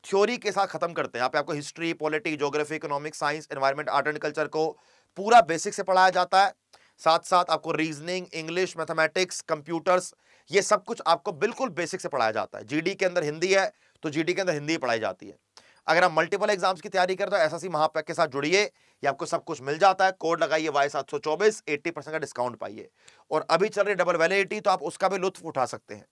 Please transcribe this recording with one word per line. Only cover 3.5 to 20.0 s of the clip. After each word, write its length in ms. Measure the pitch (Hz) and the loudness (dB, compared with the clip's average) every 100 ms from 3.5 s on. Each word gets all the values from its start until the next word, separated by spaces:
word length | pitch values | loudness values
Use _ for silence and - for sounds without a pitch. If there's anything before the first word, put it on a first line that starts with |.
एनवायरनमेंट, 380 | 143 135 139 147 | 0 0 0 -2
आर्ट 180 | 139 147 | 0 0
एंड 100 | 151 | -2
कल्चर 280 | 151 147 147 | -4 -4 -4
को 180 | 160 156 - _ _ _ - | -2 -2 -4 _ _ _ -6
पूरा 240 | 202 233 | 6 8
बेसिक 300 | 233 165 208 | 8 0 -4
से 100 | 202 | -6
पढ़ाया 260 | 185 185 185 | 2 6 6
जाता 340 | 180 180 190 196 | 4 4 4 4
है। 80 | - _ _ _ _ | 0 _ _ _ _
साथ 180 | 160 165 | 2 2
साथ 240 | - 180 180 | 4 2 4
आपको 200 | 160 160 | 0 0
रीजनिंग, 520 | 156 160 147 165 185 180 | -2 -2 -4 -6 -8 -8
इंग्लिश, 420 | 165 160 170 180 175 | -10 -6 -2 -4 -4
मैथमेटिक्स, 640 | 160 160 156 185 180 - | -6 0 0 2 -2 -4
कंप्यूटर्स, 680 | - 156 147 165 156 180 180 _ _ _ _ | -6 -6 -4 -4 2 2 0 _ _ _ _
ये 100 | 185 | 0
सब 220 | 190 208 | 2 0
कुछ 180 | - 226 - | 0 -6 0
आपको 240 | 165 - | 0 0
बिल्कुल 360 | 156 214 240 262 | -2 -4 -2 -6
बेसिक 300 | 160 165 185 | -4 -6 -6
से 80 | 175 | -6
पढ़ाया 220 | 135 113 | 0 0
जाता 260 | 110 95 101 | 0 -6 -10
है। 80 | 107 | -6
जीडी 280 | 147 165 196 | -2 -2 0
के 100 | 190 | 0
अंदर 180 | 175 | 0
हिंदी 300 | 147 156 180 | -2 -2 2
है 180 | 196 185 _ _ _ | 2 2 _ _ _
तो 60 | - | -6
जीडी 240 | 143 160 | -2 -2
के 80 | 175 | 0
अंदर 120 | 185 | -2
हिंदी 240 | 151 147 160 | -2 -2 -4
पढ़ाई 220 | 127 117 | 0 0
जाती 280 | 107 92 101 | -2 -8 -16
है। 100 | 82 _ - _ _ - | -20 _ -20 _ _ 2
अगर 160 | 160 | 4
आप 80 | 180 | 4
मल्टीपल 380 | 160 165 196 208 | 4 0 0 0
एग्जाम्स 320 | 202 185 190 | 2 0 -2
की 80 | 202 | -4
तैयारी 260 | 185 180 190 | 0 0 0
करते 200 | 196 196 | -2 0
हो, 60 | |
एसएससी 280 | 156 165 180 | 0 -2 -4
महापैक 360 | 160 156 156 151 | 0 0 0 -6
के 80 | |
साथ 140 | 165 160 | -2 0
जुड़िए, 360 | 135 147 190 | 0 2 2
ये 440 | 202 _ _ _ 139 | 2 _ _ _ -4
आपको 180 | 139 165 | -2 -4
सब 180 | 160 | -6
कुछ 180 | - 156 | -6 -8
मिल 160 | 131 156 | -6 4
जाता 260 | 190 190 | 4 6